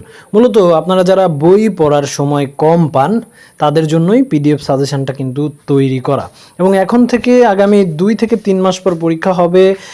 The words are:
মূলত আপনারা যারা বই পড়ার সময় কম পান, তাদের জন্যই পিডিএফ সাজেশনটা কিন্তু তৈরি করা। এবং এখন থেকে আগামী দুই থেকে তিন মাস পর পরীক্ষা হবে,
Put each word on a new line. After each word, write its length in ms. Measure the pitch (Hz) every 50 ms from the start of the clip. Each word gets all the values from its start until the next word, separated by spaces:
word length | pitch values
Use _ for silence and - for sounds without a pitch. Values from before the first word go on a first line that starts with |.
| - - - - - - -
মূলত 240 | 214 240 247 202
আপনারা 460 | 220 185 175 165 160 156 180 185 185 180
যারা 240 | 180 190 190 190
বই 420 | 180 156 139 151 175 190 208 220 220
পড়ার 340 | 180 175 156 147 147 147 143
সময় 440 | 131 - - 143 143 147 143 143 135 -
কম 320 | - 156 156 170 175 165 143
পান, 320 | - 131 135 160 220 233 - - _ - - - _
তাদের 300 | - 156 151 147 160 160
জন্যই 360 | 151 160 165 165 180 220 262 269
পিডিএফ 380 | - 165 147 143 147 151 135
সাজেশনটা 520 | - - 139 135 143 131 143 139 135 135 131
কিন্তু 360 | 135 135 131 123 139 151 147 147 - _
তৈরি 320 | - 143 139 135 131 131 131
করা। 300 | 127 143 139 117 104 101 _ - - - _ -
এবং 180 | 175 190 196
এখন 300 | 190 190 180 226 240 247
থেকে 380 | 233 247 240 - 247 247 247 240
আগামী 400 | 220 196 196 202 202 208 202 196
দুই 300 | 175 151 151 185 208 226
থেকে 200 | 208 226 214 233
তিন 260 | 214 - 202 190 185
মাস 180 | 185 190 185 185
পর 160 | - 185 175
পরীক্ষা 380 | 160 165 165 165 160 - 190 180
হবে, 420 | 175 175 170 175 185 190 190 190 190 - -